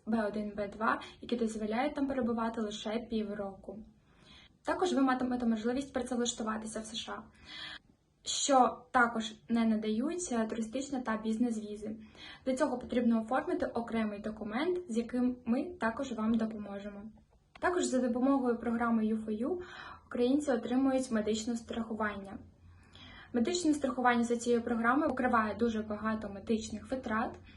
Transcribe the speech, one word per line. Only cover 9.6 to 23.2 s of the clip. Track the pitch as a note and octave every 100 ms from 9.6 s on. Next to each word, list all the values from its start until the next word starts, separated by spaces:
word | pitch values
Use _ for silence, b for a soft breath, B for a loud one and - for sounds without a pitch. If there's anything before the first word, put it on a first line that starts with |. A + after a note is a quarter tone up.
надають, | A3+ G#3+ G#3+ G#3+ D4 F4+ -
е, | A#3+ A3
туристична | A3+ A3 C4+ D4 C4
та | - G#3+
бізнес-візи. | A3+ A3 B3 G#3+ G#3 G#3 G#3+ A3 B B B B -
Для | B3+
цього | D4 B3
потрібно | - B3 A#3 A3+
оформити | A3 C4+ E4 D#4+ B3+
окремий | A#3 A#3 A3+ G#3+ G#3
документ, | G#3+ G#3+ G#3 A3+ E4+ F4+ -
з | A3+
яким | A#3 B3 B3 -
ми | - B3+
також | F4+ - A3 - -
вам | A3 A3
допоможемо. | A3+ A3 G#3+ G3+ G3+ G3+ G3+ G#3+ - - _ _ -
Також | E4+ F4
за | B3+ B3+
допомогою | A#3+ A#3+ C4 C#4 B3 A3+
програми | A#3 A3+ A#3 A3+
U | G#3+ A3
for | A3 G#3+ C4+
U | F4+ B B B B -
українці | A#3+ B3 C#4+ C#4+
отримують | A#3 A3 B3+ C4+ C4 C4
медичне | A3 G#3 A3 B3 A#3
страхування. | - A#3 A3 G#3+ G#3+ G3 G3 - - - B B B B B B